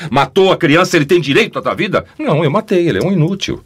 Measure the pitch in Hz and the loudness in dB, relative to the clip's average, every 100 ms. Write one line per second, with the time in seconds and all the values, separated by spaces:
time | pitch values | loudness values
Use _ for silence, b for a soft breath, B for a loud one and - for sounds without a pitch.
0 | 165 127 139 - 190 170 160 151 185 175 | -4 -2 0 2 2 2 2 2 2 0
1 | 147 180 139 139 220 139 120 98 202 147 | 2 0 2 0 0 -2 -6 -4 -2 -2
2 | 82 B 302 151 165 170 220 185 170 95 | -4 B -2 0 0 -2 -2 -2 0 0
3 | 139 196 147 98 - 58 | 0 0 0 -2 -6 -8